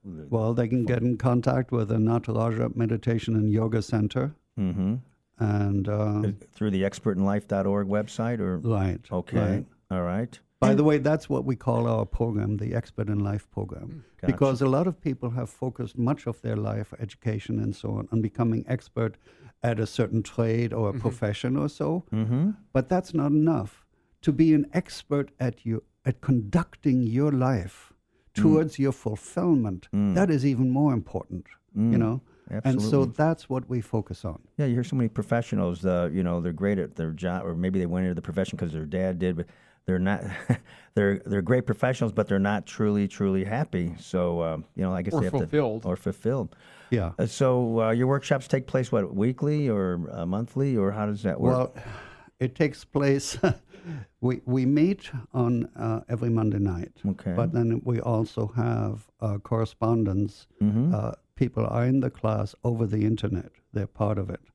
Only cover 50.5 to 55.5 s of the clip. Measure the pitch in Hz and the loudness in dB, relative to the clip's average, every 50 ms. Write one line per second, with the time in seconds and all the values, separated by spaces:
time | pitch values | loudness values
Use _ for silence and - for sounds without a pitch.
50.5 | - 131 139 139 131 113 98 98 101 107 104 104 104 101 - 98 - - - 120 | -2 -2 0 0 2 2 2 0 0 -2 -2 -2 -4 -2 -2 -2 -2 2 2 2
51.5 | 127 127 127 - - - - 117 107 - - - - - - - _ _ 131 123 | 2 2 0 -2 -4 -10 -14 -14 -14 -14 -16 -18 -20 -20 -20 -20 _ _ -4 -4
52.5 | - - 160 147 - - - _ _ 143 143 139 139 135 - - - - - 180 | 0 0 0 0 0 -4 -20 _ _ 0 2 4 2 2 0 -4 -4 0 0 0
53.5 | - - _ _ - - - 170 160 139 107 _ _ _ - 123 127 - - 123 | 0 0 _ _ -20 -18 -14 -12 -10 -10 -12 _ _ _ -2 0 0 0 -2 -2
54.5 | 123 131 131 127 143 147 156 180 202 196 - - - 127 110 - - 131 120 117 | 0 2 2 4 4 4 4 4 2 -2 -6 -12 -12 -12 -12 -6 -2 0 2 2